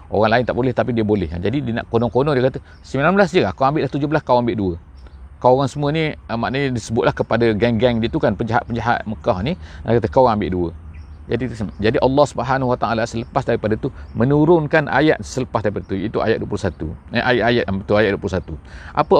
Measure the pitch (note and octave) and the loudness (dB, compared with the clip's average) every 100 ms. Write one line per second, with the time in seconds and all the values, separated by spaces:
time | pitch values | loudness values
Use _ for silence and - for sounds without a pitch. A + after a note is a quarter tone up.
0 | - F#2+ G#2+ A#2+ A#2+ G2 B2+ A#2 A#2 A2+ | -4 0 2 2 2 0 0 0 0 0
1 | G#2 G#2 E2+ F2 F#2+ C#3+ B2 A2+ - A#2 | 2 0 -2 -4 -2 -2 -4 -6 -2 0
2 | A#2 B2 D3 C3 C3 - - - - C3 | 2 0 2 2 0 -2 -12 -20 -8 0
3 | D#3 G3 F3+ F3 G2+ - C3+ D#3 C3+ C#3+ | 2 4 2 2 0 2 0 2 -2 -2
4 | D3 A#2+ - B2 A#2+ A2+ F#2+ E2+ - - | -2 -2 2 2 2 0 -2 -4 -10 -20
5 | - - - - B2 C3 C#3 D3 D3 D#3+ | -20 -18 -20 0 2 4 2 -2 -2 0
6 | D#3 - - A2+ A#2 C3 C#3 A#2+ - A2+ | -2 -6 -6 -4 -2 -2 -2 -2 -2 0
7 | C3 - - A2+ A#2 G#2 A#2+ A2 B2 A#2 | 2 0 0 2 2 2 2 2 2 2
8 | A2+ D#3+ C3+ F#2+ A2+ A#2 - A2+ A2+ A2 | 0 0 0 0 0 0 0 -2 0 -2
9 | - A2 A#2+ A2 C3+ F3+ - - - A#2 | -4 -4 -2 0 -2 -4 -10 -8 0 0
10 | G#2+ C3+ B2 G#2+ D#2+ F2+ E2+ D#2+ - - | 2 4 4 4 0 -2 -4 -6 -16 -16
11 | - - - A#2+ B2+ A2+ F#2+ - G#2 C3+ | -18 -14 -6 -4 -4 -6 -8 -2 0 2
12 | C3 C3+ C#3 - A#2+ C3+ B2+ B2 G#2+ A2+ | 4 4 2 0 -2 0 0 0 0 -2
13 | A2+ A2+ A#2+ C3+ C3 A2+ G#2+ A2 C#3 - | -2 -6 -4 -4 -2 0 0 -2 -4 -8
14 | - - C3 D3 D3+ F3 D3 D#3+ C#3 A#2+ | -8 0 2 4 4 4 4 0 2 2
15 | D#3 - - - B2 A2+ G#2 G2 - F#2+ | 2 2 -4 -6 -4 -2 -2 -4 -6 -4
16 | G#2 - G#2 A2 G#2 G2+ G2 D2 D#2 D#2+ | -4 -2 0 0 -2 -4 -4 -4 -8 -10
17 | - A#2 - B2 A2+ A#2+ - G2 - G#2 | -6 -2 0 2 2 0 0 -2 2 2
18 | G#2+ F#2 F#2+ F2+ D#2+ D2+ - - - D3 | 2 0 -2 -4 -4 -12 -14 -18 -6 -2
19 | D3+ | 2